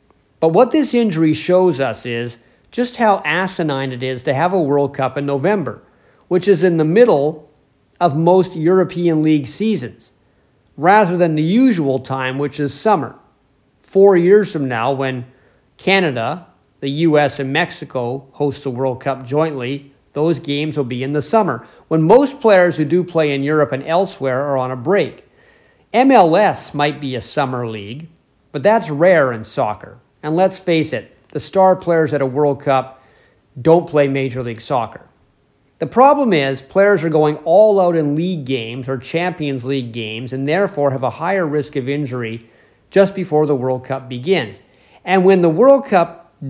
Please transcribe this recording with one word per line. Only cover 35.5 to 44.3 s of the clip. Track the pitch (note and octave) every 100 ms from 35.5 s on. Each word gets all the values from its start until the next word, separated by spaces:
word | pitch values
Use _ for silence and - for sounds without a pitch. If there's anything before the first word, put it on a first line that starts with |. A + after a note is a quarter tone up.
| _ _ -
The | C#3
problem | - C#4 D4 B3+
is, | E3 C3+ C3
players | - G3 G3+ G3
are | D#3+
going | D#3 D3+ D3+
all | E3 F3+ G#3+ G3
out | F3
in | E3+ D3 D3
league | F3+ E3+
games | B2+ B2+ A2+ B2+ B2+
or | C3
Champions | - D#3+ F3+ F3 D3 C3+
League | B2 C#3 A#2+
games | A#2 G#2+ A2 B2+
and | C3 C#3
therefore | E3+ G3 D3 C#3+
have | B2+
a | B2
higher | - E3 G3 D#3+
risk | D3 D3 C#3+
of | B2
injury | C#3+ C#3 B2+ A2+ A2+ - _ _ _ _
just | F#3+ G3 G3
before | F3+ D3+
the | D3+ C#3
World | B2+ B2+
Cup | B2+ C3+ B2
begins. | B2 C#3